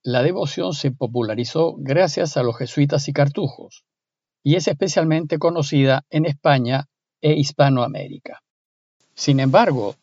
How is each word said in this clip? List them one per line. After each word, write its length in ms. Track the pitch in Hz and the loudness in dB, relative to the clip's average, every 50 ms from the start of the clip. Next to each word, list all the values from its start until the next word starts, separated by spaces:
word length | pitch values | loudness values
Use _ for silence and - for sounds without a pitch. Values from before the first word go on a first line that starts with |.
la 200 | - 131 123 123 | -6 -2 0 0
devoción 500 | 127 160 185 214 - 143 - 185 175 185 156 | 2 0 0 -2 -4 -6 -4 -4 -6 -4 -4
se 160 | 139 - 139 | -4 -4 -4
popularizó 840 | 123 - 131 113 117 120 117 107 107 113 120 117 - 156 165 165 - - | -4 -4 -6 -6 -4 -4 -4 -4 -2 -4 -4 -4 -2 0 0 0 -2 -4
gracias 580 | 143 131 139 170 190 160 - - 170 156 - | -4 -2 2 2 2 2 2 -2 -4 -2 -2
a 60 | 143 | -2
los 140 | 123 120 113 | -2 -2 -2
jesuitas 520 | - 123 120 - 151 143 143 160 147 143 - | -4 -6 -4 0 0 2 2 2 -2 -2 -2
y 40 | |
cartujos, 720 | 143 147 143 143 143 - - - - - - - - - _ _ _ _ _ _ _ _ _ _ _ _ | 0 0 0 0 0 -2 -4 -4 -6 -8 -20 -20 -20 -20 _ _ _ _ _ _ _ _ _ _ _ _
y 140 | - 143 160 | 0 2 2
es 120 | 185 156 160 | 2 2 0
especialmente 720 | 147 143 190 190 - 190 165 160 156 160 170 151 165 151 | -2 -2 -2 -2 0 0 2 2 0 0 -2 -2 -4 0
conocida 680 | 165 165 175 170 147 - 156 139 135 135 131 135 - _ | 0 0 0 0 -2 0 2 2 2 2 2 0 -2 _
en 160 | - 156 156 | -2 -2 0
España 600 | 170 143 - - 156 143 131 120 120 131 135 143 _ _ _ _ _ _ _ | -2 -2 0 2 2 2 2 2 0 -2 -4 -4 _ _ _ _ _ _ _
e 140 | - 151 151 | 0 0 2
Hispanoamérica. 1080 | 151 139 - - - 143 139 135 127 120 117 - - - - - - - - - - _ _ _ _ _ _ _ _ _ _ _ _ _ _ _ | 2 0 0 2 2 4 4 4 2 0 -2 -4 -8 -12 -12 -14 -16 -18 -18 -20 -20 _ _ _ _ _ _ _ _ _ _ _ _ _ _ _
Sin 260 | - - 147 139 135 | -4 0 2 2 4
embargo, 540 | 135 131 131 208 240 190 139 123 101 101 - _ | 4 4 4 4 4 4 2 0 -2 -4 -8 _